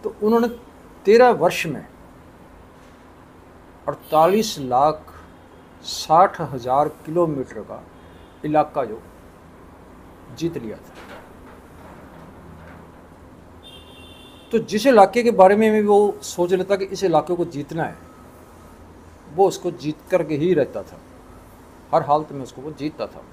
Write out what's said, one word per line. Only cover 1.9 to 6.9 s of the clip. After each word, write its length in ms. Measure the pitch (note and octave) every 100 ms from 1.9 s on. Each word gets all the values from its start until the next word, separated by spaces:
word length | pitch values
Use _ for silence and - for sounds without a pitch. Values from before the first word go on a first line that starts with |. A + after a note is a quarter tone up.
| - - - - - - - - - - - - - - - - - - - -
अड़तालीस 720 | - - D#3 E3 G#3 G#3+ D3+
लाख 640 | B2+ B2 D3+ D#3 - - - - - - - -
साठ 580 | - - - D3 G3 -
हज़ार 480 | D3 C3 A#2+ C#3
किलोमीटर 720 | D3+